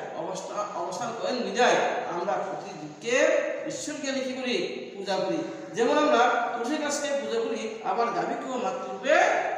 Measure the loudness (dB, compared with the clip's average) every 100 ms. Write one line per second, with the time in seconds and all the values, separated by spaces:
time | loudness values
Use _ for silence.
0 | -6 -8 -6 -6 -6 -6 -4 -4 -6 -4
1 | -6 -4 -2 -2 0 4 6 6 2 0
2 | -2 -2 0 0 -2 -6 -8 -10 -10 -8
3 | 0 4 6 4 2 -2 -6 -6 -6 -6
4 | -4 -2 -2 -2 -2 0 -2 -4 -8 -8
5 | -4 -2 0 -2 -2 -8 -6 0 2 4
6 | 6 6 6 4 0 -2 -2 -2 -2 -2
7 | 0 -2 0 0 0 -2 -4 -6 -2 0
8 | 2 0 -2 -4 -4 -2 -2 -2 -6 -4
9 | 4 6 6 4 0